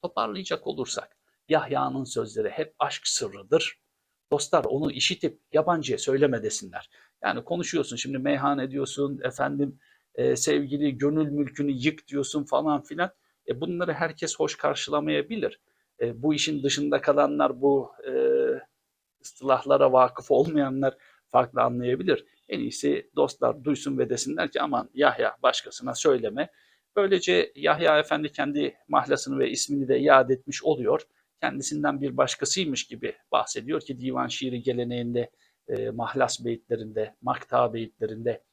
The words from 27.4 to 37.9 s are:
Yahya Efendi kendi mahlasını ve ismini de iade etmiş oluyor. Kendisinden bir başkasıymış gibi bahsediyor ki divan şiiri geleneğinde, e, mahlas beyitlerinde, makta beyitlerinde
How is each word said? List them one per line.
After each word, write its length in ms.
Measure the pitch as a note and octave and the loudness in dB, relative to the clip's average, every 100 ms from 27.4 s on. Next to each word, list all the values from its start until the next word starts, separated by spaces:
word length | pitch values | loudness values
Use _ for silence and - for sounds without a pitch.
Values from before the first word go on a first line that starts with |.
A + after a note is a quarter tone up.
| E3 - | 2 0
Yahya 420 | C#3 D3+ E3 D3+ | 2 4 4 4
Efendi 340 | D3+ D3+ D3+ | 2 -2 -4
kendi 440 | - C#3+ D3 C#3+ - _ | -4 -2 0 -2 -6 _
mahlasını 500 | C#3+ C3+ C#3 - C3+ | 0 2 0 0 -2
ve 120 | B2 | 0
ismini 380 | B2+ - C#3+ C3 | -2 -2 -2 2
de 120 | C3 | 2
iade 340 | C#3 C3+ C3 | 8 6 6
etmiş 300 | C3 - - | 0 -2 -4
oluyor. 420 | D#3+ D3+ B2 C#3+ - _ _ _ | 0 0 2 0 -2 _ _ _
Kendisinden 600 | C3+ C#3 C3 D3+ D3 C#3 | -6 -4 -6 -2 -2 -2
bir 160 | C#3 B2+ | -4 2
başkasıymış 720 | C3 - - F#3 E3+ B2+ - | 0 2 -2 -2 -2 -4 -6
gibi 300 | A#2 A#2+ - _ | -8 -8 -8 _
bahsediyor 480 | - A2+ A#2 A#2 D#3 | -2 0 -4 -4 -4
ki 200 | D3+ B2+ | -4 -6
divan 280 | B2+ B2+ B2+ | -4 -2 -4
şiiri 340 | - C3+ B2 | -4 -4 -2
geleneğinde, 680 | B2 A#2+ A#2+ A#2+ A#2+ A#2+ A#2 _ _ _ - | -2 0 -2 -4 -2 -2 -4 _ _ _ -8
e, 220 | A#2 A2+ | -4 -4
mahlas 540 | A#2 A#2 C#3 B2+ - | -4 -4 0 0 0
beyitlerinde, 720 | A#2+ A#2 _ A2+ A2 G#2+ G#2+ _ | -4 -6 _ -6 -4 -6 -6 _
makta 520 | B2 B2+ - B2 A#2+ | -6 -6 -2 0 0
beyitlerinde 680 | A2+ A2 | -2 -10